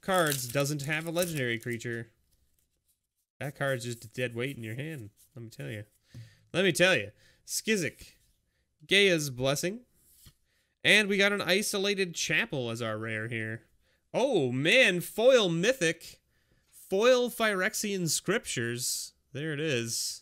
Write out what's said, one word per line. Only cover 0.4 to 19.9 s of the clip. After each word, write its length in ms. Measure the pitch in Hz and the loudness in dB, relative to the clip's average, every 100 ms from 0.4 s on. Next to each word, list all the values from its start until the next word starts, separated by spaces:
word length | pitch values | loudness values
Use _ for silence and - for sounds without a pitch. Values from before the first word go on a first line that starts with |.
| 123 | -2
doesn't 340 | 139 139 151 | -2 -2 -4
have 220 | 139 156 165 | -4 -4 -2
a 60 | |
legendary 460 | 165 180 156 123 113 | -2 -2 -2 -2 -4
creature, 520 | 123 117 120 117 113 _ _ _ _ _ _ _ _ _ _ _ _ _ | -6 -8 -8 -10 -12 _ _ _ _ _ _ _ _ _ _ _ _ _
that 180 | 131 - | -10 -6
card's 280 | 139 131 120 | -4 -4 -4
just 180 | 117 | -8
a 60 | 110 | -10
dead 260 | - 123 117 | -6 -6 -4
weight 220 | 127 123 | -8 -8
in 60 | |
your 120 | 110 113 | -10 -8
hand, 340 | 151 156 104 _ _ - | -10 -12 -14 _ _ -18
let 80 | |
me 60 | 110 | -18
tell 200 | - 143 | -14 -12
you. 140 | 110 104 _ _ - - _ _ | -12 -14 _ _ -20 -20 _ _
Let 100 | 156 | 0
me 80 | 190 | 0
tell 240 | 147 180 160 | 4 4 4
you. 160 | 98 - _ _ - | -2 -14 _ _ -10
Skizzik, 680 | - - 214 143 - - _ _ _ _ _ _ _ - | -8 -2 0 -2 -8 -20 _ _ _ _ _ _ _ 2
Gaia's 400 | 190 202 165 147 | 4 6 2 -2
Blessing, 520 | 123 135 147 175 220 _ _ _ _ - _ _ _ _ _ | -2 -2 0 -2 -6 _ _ _ _ -20 _ _ _ _ _
and 260 | - 202 208 | 4 4 4
we 80 | 196 | 2
got 160 | 202 | 2
an 80 | 202 | 2
Isolated 760 | 160 190 214 208 196 196 190 165 | 0 0 0 -2 -2 -2 -4 -4
Chapel 540 | - 160 220 143 120 | -2 0 0 -4 -4
as 120 | 113 | -4
our 160 | 117 107 | -4 -4
rare 300 | 113 110 110 | -4 -6 -6
here. 360 | 113 110 113 _ _ _ _ _ | -6 -6 -10 _ _ _ _ _
Oh, 380 | 170 262 220 131 | 0 2 2 2
man, 500 | 127 156 240 233 180 | 2 4 6 6 4
foil 480 | - - 233 262 196 | -4 2 6 6 4
mythic. 720 | 165 196 262 165 165 - - _ _ _ _ _ - - | 2 0 2 0 -2 -10 -20 _ _ _ _ _ -20 -4
Foil 400 | 190 233 254 247 | 2 4 4 2
Phyrexian 800 | - 220 196 185 - 214 196 170 | 0 -2 0 -2 -2 -4 -2 -2
Scriptures. 1040 | - - 208 - - 117 120 123 - - _ _ | -2 0 -2 -2 -4 -4 -4 -4 -6 -8 _ _
There 180 | 127 156 | -10 -8
it 80 | 147 | -6
is. 640 | 160 127 117 | -2 -2 -2